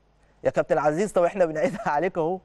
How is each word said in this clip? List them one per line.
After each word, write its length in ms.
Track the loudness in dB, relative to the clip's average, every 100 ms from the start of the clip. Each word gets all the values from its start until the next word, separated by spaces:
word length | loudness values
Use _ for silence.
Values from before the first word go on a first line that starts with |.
| _ _ _ _
"يا 60 | -4
كابتن 280 | -2 0 2
عزيز، 340 | 2 0 0
طب 120 | 2
إحنا 200 | 2 2
بنعيدها 440 | 0 0 -2 -2 -2
<laughs> 40 | 0
عليك 220 | -2 -2
أهو". 220 | -4 -4